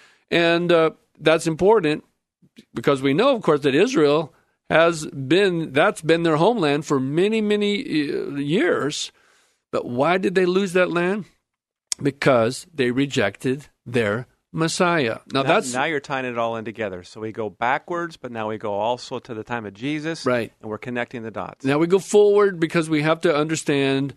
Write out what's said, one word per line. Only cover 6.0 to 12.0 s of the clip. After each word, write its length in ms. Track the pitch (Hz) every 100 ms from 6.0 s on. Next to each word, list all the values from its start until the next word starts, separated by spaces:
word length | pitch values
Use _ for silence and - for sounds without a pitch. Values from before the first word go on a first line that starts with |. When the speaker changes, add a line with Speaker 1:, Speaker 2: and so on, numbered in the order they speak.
Speaker 1:
been 220 | 151 165
their 140 | 170 151
homeland 480 | 180 240 151 143 151
for 140 | 143
many, 420 | 131 156 202 220
many, 680 | 208 208 208 202 - 156 143
uh, 260 | 135 - 139
years. 760 | 143 180 285 113 135 151 - _ _ _ _ _ _
But 140 | 120 -
why 320 | 120 151 185
did 180 | 202 180
they 100 | 180
lose 280 | 185 202
that 180 | 180 180
land? 340 | 165 175 208 165 _ _ _ _ _ _ -